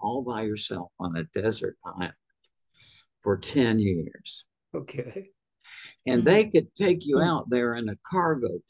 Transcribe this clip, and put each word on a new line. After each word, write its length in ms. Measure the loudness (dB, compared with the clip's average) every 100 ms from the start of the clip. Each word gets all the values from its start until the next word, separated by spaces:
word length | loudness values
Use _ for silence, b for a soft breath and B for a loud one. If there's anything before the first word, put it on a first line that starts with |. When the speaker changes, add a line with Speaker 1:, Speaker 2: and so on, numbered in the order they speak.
Speaker 1:
all 220 | -6 -4
by 200 | -4 -4
yourself 500 | -4 -4 -6 -8 -10 -8
on 160 | -6 -4
a 80 |
desert 520 | -6 -2 -2 -2 -6 -8
island 280 | -12 -8 -8 -10 _ _ _ _ _ b b b b _
for 140 | -2 -2
ten 420 | 0 2 4 4
years." 680 | 2 0 -4 -10 -18 -18 _ _ _
Speaker 2:
Okay. 560 | -12 -10 -10 -10 -12 -14 _ _ _ B B B B -2
Speaker 1:
And 160 | 2
Speaker 3:
Mm. 20 | 6
Speaker 1:
they 240 | 6 6
could 240 | 4 2
take 320 | 2 2 2 2
you 100 | 2
Speaker 3:
Mm. 100 | 4
Speaker 1:
out 220 | 2 0
there 240 | 0 0 -2
in 120 | -4
a 80 | -8 -4
cargo 520 | 0 2 0 -2 -6